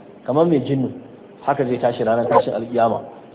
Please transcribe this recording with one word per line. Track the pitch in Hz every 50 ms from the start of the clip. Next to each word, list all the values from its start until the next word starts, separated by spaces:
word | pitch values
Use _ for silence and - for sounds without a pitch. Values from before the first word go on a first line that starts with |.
| - - - - -
kamar | 120 131 156 170
mai | 175 156 131
jinnu, | 123 139 139 135 123 - - - - - - - - - - -
haka | - - - 147 131
zai | 123 123 120
tashi | 120 120 117 - 117
ranar | 110 113 120 117
tashin | 120 117 110 - 131 -
alkiyama | 110 117 117 120 117 113 113 107 107 - - - - - -